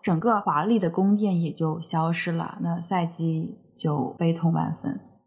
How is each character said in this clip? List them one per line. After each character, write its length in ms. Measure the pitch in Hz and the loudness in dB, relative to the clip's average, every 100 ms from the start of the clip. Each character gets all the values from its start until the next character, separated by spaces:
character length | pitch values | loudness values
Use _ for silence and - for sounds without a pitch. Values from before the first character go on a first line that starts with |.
整 160 | - 165 | 2 2
个 180 | 220 214 | 4 2
华 240 | 196 147 | 2 0
丽 160 | 190 233 | 2 2
的 100 | 180 | 2
宫 280 | 170 196 208 | 2 4 4
殿 220 | 214 175 | 2 2
也 100 | 170 | 0
就 300 | - 160 156 | -2 -2 -2
消 320 | 165 165 160 | -2 0 0
失 180 | 165 - | 0 -2
了， 260 | 165 - - | -4 -4 -4
那 180 | 170 170 | -4 -4
赛 240 | 170 185 170 | -2 -2 -2
姬 520 | 170 165 160 160 - _ _ | -2 -2 -2 -4 -10 _ _
就 380 | 160 147 - - | -2 -2 -4 0
悲 140 | 165 | 0
痛 220 | 165 165 | 2 2
万 240 | 165 165 160 | 2 -2 -4
分。 200 | - 202 - - | -6 -8 -12 -20